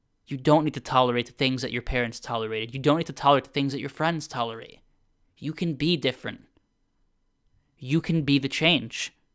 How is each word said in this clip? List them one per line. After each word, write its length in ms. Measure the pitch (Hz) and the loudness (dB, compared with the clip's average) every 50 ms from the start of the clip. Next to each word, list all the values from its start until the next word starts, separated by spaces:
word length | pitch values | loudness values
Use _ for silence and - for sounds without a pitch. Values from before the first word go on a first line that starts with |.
| _ _ _ _ _ | _ _ _ _ _
You 100 | - 143 | -10 -8
don't 260 | 131 135 151 151 160 156 | -2 4 4 6 6 4
need 100 | 151 - | 2 -4
to 40 | 135 | -6
tolerate 480 | - - 139 127 127 123 120 120 120 | -6 0 4 4 4 4 2 0 -2
the 40 | - | -4
things 300 | - - 139 131 131 123 | -4 -2 0 0 0 -2
that 100 | 131 - | -4 -4
your 100 | - 120 - | -6 -6 -4
parents 360 | - - 123 120 117 113 - | -2 -2 -2 -2 -2 -4 -10
tolerated. 540 | - - 120 113 113 110 110 110 113 120 120 | -10 -6 -4 -4 -4 -4 -4 -6 -6 -6 -8
You 80 | 135 | -2
don't 160 | 127 147 147 | 2 2 2
need 100 | 165 165 | 2 0
to 60 | - 139 | -6 -6
tolerate 320 | - - 143 143 131 - | 0 4 4 4 4 4
the 60 | - | 0
things 220 | - 143 139 139 139 | -4 -2 -2 -2 -2
that 60 | 131 | -6
your 100 | - 135 | -8 -10
friends 380 | - - 156 165 170 156 143 | -6 -2 -2 -2 -2 -2 -6
tolerate. 520 | - - 127 117 113 113 113 117 - - - _ _ _ _ _ _ _ _ _ _ _ | -8 -6 -6 -4 -4 -6 -12 -14 -18 -20 -20 _ _ _ _ _ _ _ _ _ _ _
You 160 | - - 147 156 | -10 -10 -8 -6
can 200 | - 185 170 147 | -4 -4 -4 -2
be 240 | 123 143 170 180 | 0 2 2 2
different. 440 | 147 - 131 123 - - 117 - - - _ _ _ _ _ _ _ _ _ _ _ _ _ _ _ _ _ _ _ _ _ _ _ _ _ _ | 2 0 -2 -2 -2 -10 -12 -12 -12 -18 _ _ _ _ _ _ _ _ _ _ _ _ _ _ _ _ _ _ _ _ _ _ _ _ _ _
You 240 | - 127 127 147 165 | -14 -6 0 0 0
can 220 | - - 165 165 143 | 0 2 0 0 2
be 160 | 139 143 139 | 4 2 4
the 100 | 135 135 | 2 0
change. 640 | - - 156 165 175 143 110 123 - - - - _ _ _ _ | -2 2 2 4 4 2 0 -6 -8 -8 -10 -10 _ _ _ _